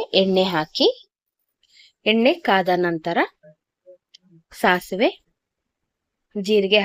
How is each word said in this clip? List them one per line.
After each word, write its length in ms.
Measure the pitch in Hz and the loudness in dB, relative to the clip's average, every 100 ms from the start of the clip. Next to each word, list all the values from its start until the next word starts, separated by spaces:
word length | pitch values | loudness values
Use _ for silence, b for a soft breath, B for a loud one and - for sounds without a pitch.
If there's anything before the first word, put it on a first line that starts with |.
| 453 185 | 2 0
ಎಣ್ಣೆ 240 | 190 185 190 | 2 2 0
ಹಾಕಿ, 340 | 170 156 - 320 539 _ _ _ _ _ _ b b b _ - | -2 -6 0 0 -2 _ _ _ _ _ _ b b b _ -2
ಎಣ್ಣೆ 200 | 226 240 | 0 0
ಕಾದ 360 | 349 - 196 180 180 | 0 0 0 0 0
ನಂತರ 420 | 175 165 170 180 370 _ - _ _ _ - - _ _ _ 165 _ - | -2 -4 -4 -4 -4 _ -20 _ _ _ -20 -20 _ _ _ -20 _ -2
ಸಾಸಿವೆ, 480 | 214 180 - 185 285 - _ _ _ _ _ _ _ _ _ _ _ 208 | 0 0 -2 -2 -2 -4 _ _ _ _ _ _ _ _ _ _ _ -10
ಜೀರಿಗೆ 440 | 196 214 190 208 | 0 0 2 0